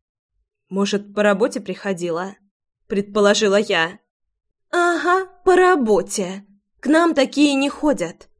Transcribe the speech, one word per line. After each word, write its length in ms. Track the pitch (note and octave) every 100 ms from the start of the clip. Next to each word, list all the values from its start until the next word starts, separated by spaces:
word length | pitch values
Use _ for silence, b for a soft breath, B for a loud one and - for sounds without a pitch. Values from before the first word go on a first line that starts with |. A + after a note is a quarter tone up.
| _ _ _ _ _ _ -
"Может, 440 | F#3+ G3+ G3+ G3+
по 100 | G3+
работе 360 | G#3 G3 C4 B3+
приходила?" — 760 | G3 F#3 G3+ F3 F3 E3 F#3+ - _ _ _ _ -
предположила 680 | G3 G3+ G#3 G3+ G#3+ G#3+ G3+
я. 420 | G#3 F3 E3 G3+ _ _ _ _ _ _ _
"Ага, 540 | F4 F4 E4+ E4+ F#4 F#4 -
по 120 | - F4+
работе. 880 | F4+ F#4 A3 F#3+ G3 - F3+ G3 - _ _ _
К 80 | B3
нам 260 | D#4+ E4+
такие 420 | D4 C4+ C4+ D4 C4+
не 120 | C#4
ходят. 600 | - D4+ B3+ E3+ - _ _